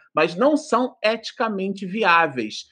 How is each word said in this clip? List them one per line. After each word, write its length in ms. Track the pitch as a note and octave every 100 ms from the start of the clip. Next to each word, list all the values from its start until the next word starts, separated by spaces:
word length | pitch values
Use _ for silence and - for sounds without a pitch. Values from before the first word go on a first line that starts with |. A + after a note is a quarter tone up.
| -
mas 200 | D3+ E3 E3+
não 200 | C4+ D4
são 400 | - A#3 B3+ -
eticamente 800 | G#3+ A3+ - - A3+ G3 G3 G3
viáveis. 840 | F#3+ G#3 F#3+ E3+ D#3+ B2+ G#2+ - -